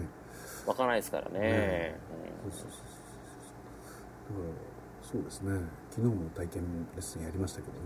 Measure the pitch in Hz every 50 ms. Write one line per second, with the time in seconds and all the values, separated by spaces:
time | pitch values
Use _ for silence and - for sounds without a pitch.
0 | 87 - - - - - - - - - - - - - 107 - 127 123 120 107
1 | - - - 71 - - 87 98 104 113 113 107 104 95 90 85 82 78 - -
2 | - - 82 82 85 82 82 - - 98 - - - - - - - - - -
3 | - - - - - - - - - - - - - - - - - - - -
4 | - - - - - - 101 98 85 82 78 - - - - - - - - -
5 | - - - 104 - - - - 95 98 98 92 85 80 - - - - - 117
6 | 117 120 107 90 82 82 - - 85 85 - 87 87 87 85 85 82 - - 90
7 | - - - 82 82 80 82 92 - - - - - - - - 90